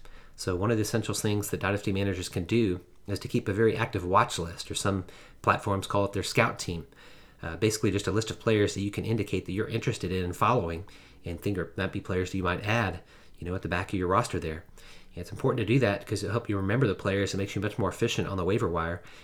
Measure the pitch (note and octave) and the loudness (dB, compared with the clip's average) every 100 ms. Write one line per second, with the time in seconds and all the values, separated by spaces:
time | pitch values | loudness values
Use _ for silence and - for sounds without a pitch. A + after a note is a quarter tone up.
0 | - - - - - F2+ G#2+ A2+ G#2 A2+ | -14 -16 -16 -8 -2 2 4 2 2 0
1 | A2 G2+ G#2+ G#2 G2+ F#2 F#2+ G2+ - F#2+ | 0 0 0 0 0 -2 0 0 0 0
2 | G2+ F#2 F2 G2+ E2+ A2+ G#2 F2+ - - | 2 0 -2 -4 0 2 2 0 -6 -16
3 | - G2+ - B2 A2 G2 A2+ - A#2 F#2+ | -8 -6 -2 -2 0 4 4 4 0 -2
4 | F2+ G2 B2 - E2+ E2+ - - G2+ G2 | 2 4 4 0 -6 -6 -8 -2 0 0
5 | F2+ - - - - G2 G#2+ G2 - G2+ | -2 -12 -20 -4 2 2 2 -2 0 0
6 | G2 G2+ - - A2+ - - E2 - - | 0 0 -2 2 2 2 -6 -6 -8 -16
7 | - - - - F2 E2+ A2+ - G#2+ G2 | -20 -20 -20 -12 -8 0 0 2 2 2
8 | F#2+ G2+ - - A2+ G#2+ G2+ G2 G2+ G#2 | 0 0 -2 -2 2 4 4 2 -4 -2
9 | F2+ A2+ G2 F#2 - F#2+ G#2+ A#2 B2 A2 | -2 0 0 -2 -2 -4 -2 -2 -2 -2
10 | F2+ F#2 F2+ F2+ A2 A#2+ E2+ E2 F2+ - | -2 -2 -2 0 2 4 2 -4 -8 -16
11 | - - F2 E2+ G#2 F#2+ E2 - F#2 G2+ | -20 -14 -10 -4 -2 -2 -2 -2 -4 -4
12 | - F#2 F2+ G2 F2+ F2+ G#2 A#2 G2 F2 | -2 -2 0 0 0 0 2 2 2 -2
13 | - - - - E2+ F#2 E2+ F2+ F#2+ F#2+ | -10 -20 -20 -10 -4 -4 -2 -4 -2 0
14 | F2+ G2 A#2+ F2+ D#2+ D#2 - - - - | 2 2 2 0 -2 -6 -10 -18 -18 -18
15 | - - F2 G2+ C3+ B2 G2+ C3 A2 G2 | -16 -12 -10 -2 0 2 4 4 4 0
16 | - G2 F#2+ A2+ - G2+ F#2+ A#2+ G#2 F2+ | -2 -4 0 -2 0 0 2 4 4 2
17 | G2+ G2 F#2+ F#2+ G2 G#2 G#2 - G2 - | 2 2 2 0 -2 0 -2 0 -2 2
18 | A2+ - E2+ F#2+ F2 G#2+ G2+ E2+ E2 F2 | 0 2 -2 0 2 2 2 0 -2 -4
19 | - - | -8 -20